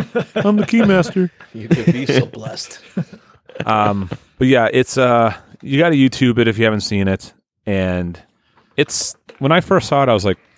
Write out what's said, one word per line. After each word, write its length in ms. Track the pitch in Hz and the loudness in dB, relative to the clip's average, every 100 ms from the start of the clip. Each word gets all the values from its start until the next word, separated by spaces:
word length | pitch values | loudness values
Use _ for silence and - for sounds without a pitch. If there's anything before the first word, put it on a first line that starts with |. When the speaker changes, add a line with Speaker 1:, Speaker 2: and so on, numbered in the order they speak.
| - 240 - - | -2 -6 -6 -4
Speaker 1:
I'm 200 | 196 208 | 0 0
the 100 | - | 0
Keymaster. 600 | 226 214 185 165 190 180 _ - | 2 4 2 0 -2 -4 _ -20
Speaker 2:
You 140 | 113 107 | -12 -2
could 180 | 139 113 | 0 0
be 200 | 127 135 | 0 0
so 200 | 131 120 | 0 0
blessed. 540 | 117 113 - - - | -6 -14 -12 -14 -16
<laughs> 60 | - - - - _ _ _ - - | -12 -10 -10 -12 _ _ _ -10 -2
Speaker 1:
Um, 420 | 107 104 101 92 - _ - | 0 0 -2 -6 -10 _ -2
but 100 | 131 | 2
yeah, 220 | 131 113 | 4 4
it's, 240 | 131 123 131 | 2 0 0
uh, 380 | 127 117 113 - - - | 2 2 2 -2 -16 -18
you 180 | - 139 | -4 0
gotta 160 | 170 | 2
YouTube 440 | 147 131 - 127 117 | 4 2 2 0 2
it 100 | 113 | 0
if 80 | 107 | 2
you 80 | |
haven't 160 | 113 107 | 0 0
seen 280 | - 101 95 | -2 -2 0
it. 260 | 95 - _ _ _ - | -2 -6 _ _ _ -6
And 520 | 98 92 90 87 87 _ _ _ _ _ - | -2 -2 -2 -6 -10 _ _ _ _ _ -4
it's, 360 | 147 - - - _ - | -4 -4 -10 -12 _ -6
when 140 | 139 | 0
I 80 | 170 | 0
first 260 | - 185 - | 2 0 2
saw 160 | 143 | 0
it, 60 | 135 | 2
I 60 | |
was 100 | 110 | 2
like, 140 | 98 90 _ | 0 -4 _